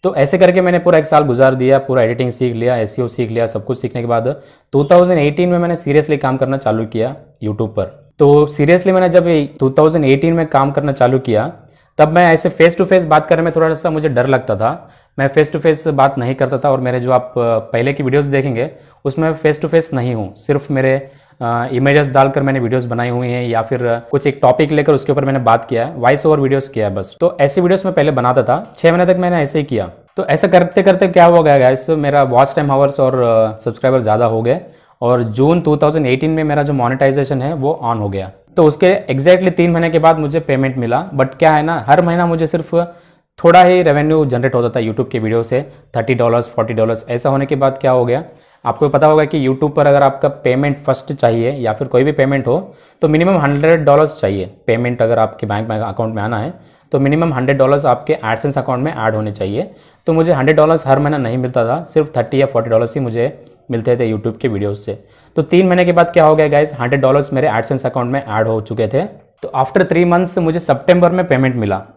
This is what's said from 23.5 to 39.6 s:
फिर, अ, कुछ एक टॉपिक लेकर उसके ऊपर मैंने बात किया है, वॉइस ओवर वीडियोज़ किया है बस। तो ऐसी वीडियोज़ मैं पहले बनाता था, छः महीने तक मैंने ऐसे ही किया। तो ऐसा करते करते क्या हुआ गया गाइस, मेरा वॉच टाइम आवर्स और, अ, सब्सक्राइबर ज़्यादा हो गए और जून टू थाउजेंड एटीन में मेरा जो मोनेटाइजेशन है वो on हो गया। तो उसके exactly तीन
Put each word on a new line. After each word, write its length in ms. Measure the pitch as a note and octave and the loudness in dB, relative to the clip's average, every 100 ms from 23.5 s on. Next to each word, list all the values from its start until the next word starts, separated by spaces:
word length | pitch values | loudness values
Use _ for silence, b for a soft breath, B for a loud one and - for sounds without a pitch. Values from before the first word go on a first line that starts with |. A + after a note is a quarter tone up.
| A2+ | -4
फिर, 240 | A2+ B2+ A#2+ | -2 -4 -2
अ, 120 | A#2 | -2
कुछ 280 | - C#3+ C#3+ | -2 -2 -2
एक 120 | C3+ | 0
टॉपिक 300 | C3 B2+ D3+ | 0 2 0
लेकर 200 | D3+ D3 | 0 2
उसके 200 | C#3+ - | 0 0
ऊपर 120 | C#3 | -2
मैंने 140 | C#3 C3+ | -2 -2
बात 260 | A#2 A#2 | 0 0
किया 220 | - A#2 A#2+ | 0 -4 -4
है, 80 | |
वॉइस 320 | B2 A#2+ C#3 D#3+ | -2 0 2 2
ओवर 140 | D3+ | 0
वीडियोज़ 320 | C3+ C3+ C3+ | 2 -2 -4
किया 160 | - G#2+ | -4 -4
है 60 | |
बस। 220 | G2 F#2 - | -4 -10 -2
तो 160 | E3+ - | -2 0
ऐसी 200 | C#3+ E3 | 0 0
वीडियोज़ 220 | F3 F#3 | 0 0
मैं 100 | F#3+ | -2
पहले 160 | F3 D3 | 0 0
बनाता 320 | C3+ B2 C3 | 0 0 0
था, 300 | B2 C#3+ - - | 0 -2 -4 -2
छः 160 | E3 | 0
महीने 220 | E3+ F3+ | 2 2
तक 40 | F#3 | 2
मैंने 180 | F3+ F3 | 0 -2
ऐसे 220 | C#3+ D#3 | -2 -4
ही 60 | |
किया। 260 | C#3+ A#2 F2+ - _ - | -4 -4 -6 -10 _ -8
तो 100 | F#3 | -2
ऐसा 220 | D#3 G3 | 0 4
करते 340 | F3 F3 - | 4 2 2
करते 260 | G3 F#3 G3 | 2 2 2
क्या 160 | F3+ | 6
हुआ 180 | E3+ E3+ | 6 6
गया 160 | D#3 C#3+ | 4 4
गाइस, 320 | B2+ C3+ - | 4 2 -2
मेरा 320 | D#3+ C#3+ C#3+ | -2 0 2
वॉच 340 | C3+ B2 C#3 - | 2 2 2 0
टाइम 140 | C#3+ | 0
आवर्स 300 | C3+ C#3 C#3 | 2 0 2
और, 180 | C3 B2+ | 0 2
अ, 400 | A#2+ A2+ A2 A2 | 2 2 0 -2
सब्सक्राइबर 420 | - A2 C3 C3 | -8 -4 0 0
ज़्यादा 260 | A2 G#2+ A#2+ | 2 2 2
हो 160 | A2+ | 0
गए 180 | A#2 D#3 - B B B | 0 -2 -4 B B B
और 200 | A#2+ B2 | 0 0
जून 380 | A#2 G#2+ C#3 E3+ | 0 0 2 2
टू 160 | D#3+ D3+ | 2 2
थाउजेंड 300 | D3+ D#3 C3+ | 2 0 0
एटीन 240 | C3 D#3 | 0 0
में 140 | D#3+ | -2
मेरा 180 | D#3 D3 | -2 -2
जो 100 | C#3+ | -2
मोनेटाइजेशन 720 | C#3 A#2+ C3 C#3 C3+ C3+ C#3 | 0 -2 0 0 0 -2 -4
है 120 | C3 | -4
वो 260 | - C3+ D#3+ | -4 -4 -4
on 140 | A#2+ A#2 | -4 -4
हो 100 | G#2 | -4
गया। 220 | F#2+ F#2 - _ D3+ | -6 -10 -14 _ 2
तो 80 | |
उसके 500 | D#3 D3 F3+ G3 - | 2 4 2 2 -2
exactly 380 | C3+ C#3+ F3+ F#3 | -2 4 4 4
तीन 180 | F3+ | 0